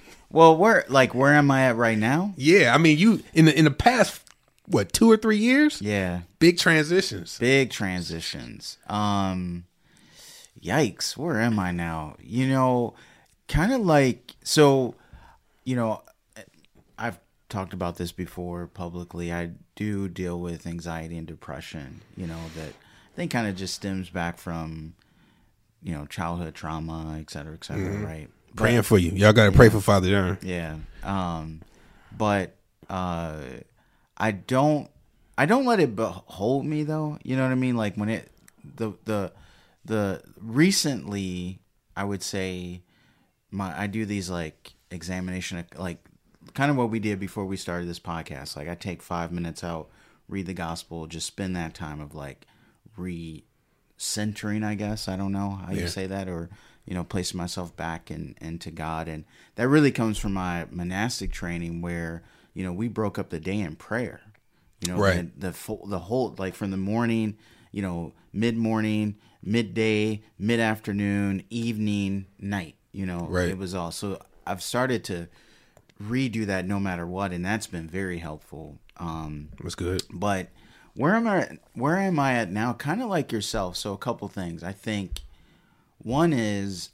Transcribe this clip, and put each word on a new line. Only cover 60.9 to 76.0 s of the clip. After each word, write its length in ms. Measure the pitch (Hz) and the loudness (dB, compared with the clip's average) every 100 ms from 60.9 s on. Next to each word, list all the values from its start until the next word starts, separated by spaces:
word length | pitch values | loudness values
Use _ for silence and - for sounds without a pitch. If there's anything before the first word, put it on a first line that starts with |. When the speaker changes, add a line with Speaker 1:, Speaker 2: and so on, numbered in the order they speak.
| 95 120 - 92 | -2 -4 -4 -6
Speaker 1:
training 500 | - 87 85 85 85 | -6 -6 -6 -6 -6
where, 420 | 87 87 82 82 - _ _ | -6 -6 -6 -10 -14 _ _
you 100 | 87 | -8
know, 100 | 92 | -6
we 140 | 90 117 | -4 -4
broke 300 | 104 104 101 | -2 -4 -4
up 100 | 92 | -8
the 100 | 82 | -8
day 200 | 85 104 | -6 -4
in 160 | 85 80 | -6 -8
prayer. 460 | - 110 107 - - _ _ _ _ _ | -6 -6 -6 -10 -20 _ _ _ _ _
You 100 | 87 | -4
know, 40 | 95 | 2
Speaker 2:
Right. 400 | 98 87 87 - | 2 2 -2 -8
Speaker 1:
the, 80 | 92 | -10
the 60 | |
full, 320 | - - 107 101 | -10 -10 -10 -6
the 120 | 92 | -8
whole, 360 | 90 127 113 - | -2 -2 -2 -4
like, 160 | 95 - | -8 -6
from 160 | 101 | -6
the 60 | 95 | -4
morning, 600 | 95 113 117 113 110 104 _ _ _ | -2 0 0 0 -2 -6 _ _ _
you 100 | 107 | -8
know, 320 | 95 85 82 - _ | -6 -6 -8 -14 _
mid-morning, 800 | 101 117 113 113 110 107 107 104 101 _ _ | -2 0 0 0 0 0 0 -2 -6 _ _
midday, 800 | 90 113 104 110 110 107 107 107 - - | -2 0 0 0 0 2 0 -2 -8 -6
mid-afternoon, 1080 | 104 117 113 107 - 101 101 101 101 98 - | 0 2 2 0 -2 -2 0 0 0 -2 -4
evening, 760 | 117 117 107 107 104 98 98 95 _ | -6 -4 -2 0 0 0 -4 -8 _
night, 360 | 101 101 80 - _ | -6 -4 -6 -14 _
you 140 | 98 92 | -8 -6
know, 200 | 87 82 | -4 -2
Speaker 2:
Right. 200 | 90 87 | 0 0
Speaker 1:
it 80 | 95 | -2
was 160 | 92 | -6
all, 180 | 92 85 | -6 -6
so 300 | - 101 92 - - - | -6 -8 -8 -14 -14 -8
I've 160 | 92 | -8
started 420 | - 120 131 117 - | -4 -2 0 -2 -4
to 220 | 87 85 - _ _ _ - _ _ | -8 -8 -18 _ _ _ -20 _ _